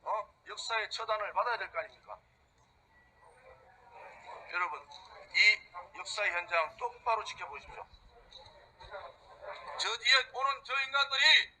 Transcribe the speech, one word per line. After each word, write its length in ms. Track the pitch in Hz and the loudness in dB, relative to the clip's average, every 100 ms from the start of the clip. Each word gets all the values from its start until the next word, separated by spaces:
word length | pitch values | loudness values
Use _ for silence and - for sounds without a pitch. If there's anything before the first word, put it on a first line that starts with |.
어? 300 | 156 208 - _ - | -2 -4 -4 _ -14
역사의 420 | 208 - 226 208 | -10 -2 -2 -2
처단을 420 | - 220 214 196 | -6 -2 -2 0
받아야 240 | 175 220 226 | 0 0 0
될 140 | 190 | -4
거 80 | 165 | -6
아닙니까? 400 | 160 - - 202 _ _ _ _ _ _ _ _ _ _ - - - - - - - - - - - - - | -8 -12 -18 -18 _ _ _ _ _ _ _ _ _ _ -20 -20 -20 -20 -20 -20 -20 -20 -18 -18 -16 -16 -6
여러분, 340 | 175 180 151 - - - - - - | -2 -2 -4 -12 -20 -20 -20 -4 6
이 640 | 202 214 - 175 175 - | 6 6 0 -16 -14 -12
역사의 340 | 180 - 202 | -8 -2 0
현장 460 | 175 175 170 156 - | 0 0 0 0 -2
똑바로 460 | 240 - 247 220 - | -8 -4 -2 0 -2
지켜보십시오. 640 | - 175 139 - - - - - 240 - - - - - _ - - - - - - - - - - | -10 -10 -12 -14 -16 -16 -18 -20 -20 -20 -20 -20 -20 -20 _ -16 -14 -14 -18 -20 -18 -14 -12 -12 -4
저 180 | 190 233 | -4 0
뒤에 180 | - 262 247 | 4 4 4
오는 320 | 233 277 262 | -2 -2 -2
저 160 | 233 269 | -2 -2
인간들이 720 | 269 277 269 269 294 285 - _ | 0 2 2 4 8 6 4 _